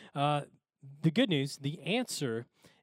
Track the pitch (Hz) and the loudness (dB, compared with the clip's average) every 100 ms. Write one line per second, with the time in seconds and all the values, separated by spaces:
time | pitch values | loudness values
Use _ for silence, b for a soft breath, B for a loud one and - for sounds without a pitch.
0 | B 143 147 147 - _ _ _ 139 - | B -2 0 0 -4 _ _ _ -20 -2
1 | 160 151 262 147 139 - 139 156 165 233 | 2 4 4 2 0 -4 -6 -6 -2 -2
2 | 247 - 135 113 127 b b b | -2 -4 -4 -4 -6 b b b